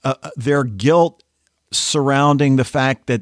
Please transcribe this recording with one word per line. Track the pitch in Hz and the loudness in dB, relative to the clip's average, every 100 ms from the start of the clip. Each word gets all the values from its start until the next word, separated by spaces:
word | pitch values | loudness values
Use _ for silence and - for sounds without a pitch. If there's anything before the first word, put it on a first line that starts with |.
uh, | 135 135 | -8 -6
uh, | - - | -10 -8
their | 120 143 | -2 -2
guilt | 127 98 123 170 170 _ _ _ _ _ - | -2 -2 2 2 2 _ _ _ _ _ -10
surrounding | - - 156 139 139 147 143 143 135 | -8 -4 -2 0 2 2 2 2 2
the | |
fact | 123 147 131 131 - | 0 -2 -2 -4 -4
that | 120 | -6